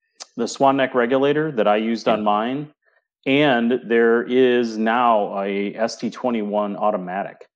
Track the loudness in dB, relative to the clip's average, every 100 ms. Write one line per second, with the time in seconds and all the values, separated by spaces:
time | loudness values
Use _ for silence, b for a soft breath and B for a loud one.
0 | _ _ -18 -8 -8 0 2 2 0 0
1 | 2 2 2 0 -2 0 2 2 0 -2
2 | 0 0 2 0 -2 -6 -8 _ _ _
3 | _ _ -2 2 2 2 2 -2 0 2
4 | 4 2 2 2 4 2 0 -2 0 2
5 | 4 2 0 -4 -4 -4 -4 -4 -6 -4
6 | -10 -6 -4 -4 -2 -4 -4 -2 -2 -2
7 | -6 -8 -8 -12 -20